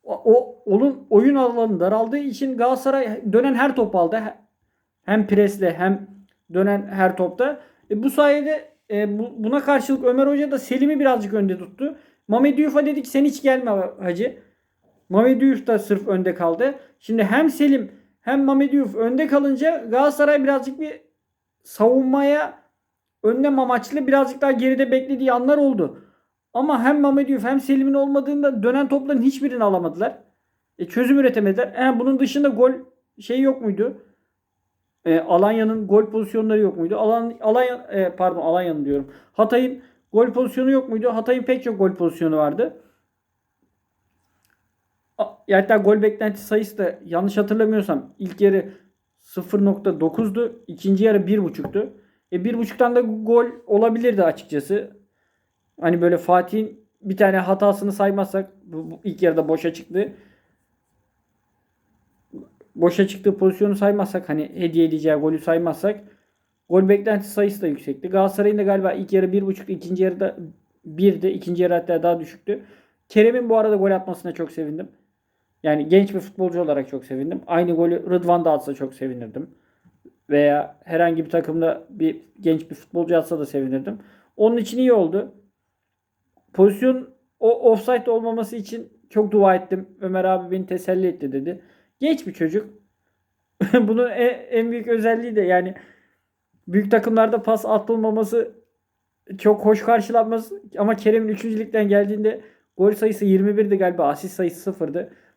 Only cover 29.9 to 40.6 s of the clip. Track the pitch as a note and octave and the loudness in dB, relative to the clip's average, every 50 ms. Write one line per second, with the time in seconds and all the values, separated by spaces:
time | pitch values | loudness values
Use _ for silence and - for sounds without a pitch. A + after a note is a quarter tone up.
29.9 | D3+ E3+ A3 - - - _ _ _ _ _ _ _ _ _ _ _ - F3+ - | -4 -4 -4 -4 -6 -10 _ _ _ _ _ _ _ _ _ _ _ -10 -10 -4
30.9 | - A3+ B3+ B3+ C#4 C#4 C4+ B3 - A3 G3+ G3 F#3+ A#3+ B3 - - A#3 B3+ C4 | -2 0 2 4 4 4 4 4 2 2 2 2 2 0 -2 -4 -2 0 0 0
31.9 | B3+ A3+ B3 C4+ C4+ B3+ C#4 - - C#4+ C#4+ C#4 A3+ G#3+ B3 C4 C4 - - - | 2 2 0 0 0 0 0 -2 0 0 0 2 4 4 4 4 4 0 -10 -18
32.9 | _ _ _ _ _ - G#3 - A#3+ C4 C4+ C4+ C4 C4 A#3 G#3 F#3+ F#3+ A3 C4 | _ _ _ _ _ -20 -8 -6 -2 2 2 2 0 0 -2 -4 -2 -2 -2 -4
33.9 | - - - _ _ _ _ _ _ _ _ _ _ _ _ _ _ _ _ _ | -4 -10 -20 _ _ _ _ _ _ _ _ _ _ _ _ _ _ _ _ _
34.9 | _ _ - E3+ D#3+ E3 D#3+ - F3+ F3+ G3+ G#3 A3+ A3+ A3 A3 A3 A3 G#3 F#3+ | _ _ -2 0 0 0 2 2 2 4 4 2 2 0 0 0 -2 -4 -2 2
35.9 | G3+ G#3+ G#3+ G#3+ G#3+ A3 G#3 G3+ - A3 A3 A3 G#3+ G#3+ G#3 F#3 - E3+ E3 E3+ | 4 2 2 2 -2 -6 -6 -4 -4 -4 -2 0 2 2 2 2 0 -2 -4 -4
36.9 | G#3+ G#3 A3 G#3+ A#3 A#3 A#3 A#3 A#3 - A3 A3 A3 B3 B3+ B3 A#3+ - - - | -2 0 0 0 0 0 -2 -6 -8 -4 -2 0 2 2 2 0 -2 -8 -10 -6
37.9 | G3 G3 F#3+ F3 F3+ - F#3 F3+ E3+ E3+ D3+ E3 E3 F3+ F3+ E3+ D#3 D3+ C#3 C#3 | -4 -2 -2 -2 -2 0 -2 0 0 -2 -2 0 0 0 0 -2 -4 -4 -2 -2
38.9 | C#3+ C#3 C3+ - - - _ _ - - A3 A3 B3 B3 C4 B3+ C4 - - _ | -2 -2 -4 -8 -16 -20 _ _ -2 0 0 2 2 0 0 0 -4 -8 -16 _
39.9 | _ _ _ _ - G#3+ B3 A#3+ B3 B3 B3+ A#3+ - B3+ | _ _ _ _ 0 2 2 2 0 -2 -2 -2 -2 -2